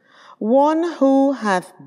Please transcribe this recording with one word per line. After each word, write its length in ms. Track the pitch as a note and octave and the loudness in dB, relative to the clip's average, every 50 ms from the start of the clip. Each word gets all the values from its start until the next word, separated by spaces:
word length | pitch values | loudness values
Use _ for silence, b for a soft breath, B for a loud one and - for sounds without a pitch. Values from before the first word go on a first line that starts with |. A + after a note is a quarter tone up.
| b b b b b b b | b b b b b b b
"One 460 | b G#3 G#3+ B3 C4+ C#4+ D4+ D#4+ D#4+ E4 E4+ D4+ - | b -4 0 2 2 2 2 0 -2 -4 -4 -2 0
who 320 | C4+ C4+ C4+ C4+ C4+ C#4 | 0 2 2 2 2 0
hath 420 | C#4 B3 G#3+ G#3 F#3+ F#3 F3+ - - _ C#3+ | -2 -4 -4 -2 -2 -2 -4 -8 -20 _ -4